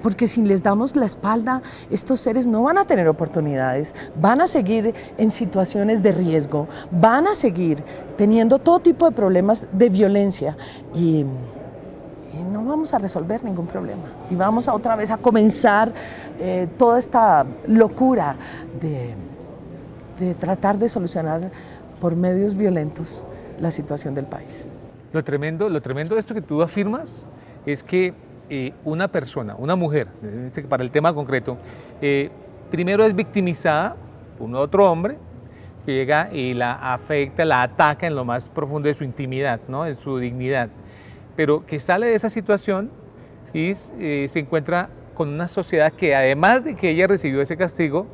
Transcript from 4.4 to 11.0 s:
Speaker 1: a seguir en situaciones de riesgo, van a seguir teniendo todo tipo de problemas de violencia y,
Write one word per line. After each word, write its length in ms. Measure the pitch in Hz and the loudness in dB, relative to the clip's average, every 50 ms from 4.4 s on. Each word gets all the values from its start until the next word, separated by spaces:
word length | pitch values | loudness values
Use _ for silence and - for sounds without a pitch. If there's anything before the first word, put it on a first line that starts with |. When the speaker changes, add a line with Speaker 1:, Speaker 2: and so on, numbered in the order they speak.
Speaker 1:
a 60 | 349 349 | 4 2
seguir 460 | - 302 208 180 220 226 208 226 220 - - - - - | 2 2 2 2 2 0 0 0 -2 -4 -10 -14 -4 0
en 140 | 220 220 | 0 0
situaciones 680 | 208 - 233 180 - 190 185 180 - 208 202 214 226 220 | 2 0 -4 -2 0 0 0 0 0 0 2 2 2 4
de 100 | 185 208 | 4 4
riesgo, 560 | 180 175 185 170 160 156 143 139 - 147 147 165 - - - - | 4 4 2 2 2 2 0 0 -2 -2 -4 -4 -8 -14 -10 -4
van 360 | 180 175 165 220 233 269 320 392 | 2 4 6 6 6 6 4 2
a 80 | 427 | 2
seguir 460 | - - 240 170 170 180 165 151 143 151 - - - - - - - | 2 2 0 2 2 0 0 0 0 -4 -8 -14 -14 -14 -10 -2 2
teniendo 420 | 202 214 220 226 226 226 269 269 | 4 4 6 6 6 6 4 6
todo 200 | - 330 339 359 | 6 6 4 6
tipo 260 | - 349 330 - 339 | 6 4 4 6 4
de 100 | 320 - | 4 4
problemas 520 | - 208 190 185 180 185 202 220 233 - - | 4 4 4 4 4 4 4 2 0 -2 -4
de 180 | - 190 240 240 | 2 4 4 6
violencia 680 | 185 190 214 196 202 202 202 196 185 - 143 151 151 - - - - - - - - | 6 6 4 6 6 4 2 2 0 -2 -4 -6 -6 -8 -12 -16 -16 -18 -16 -8 -2
y, 240 | 165 | 0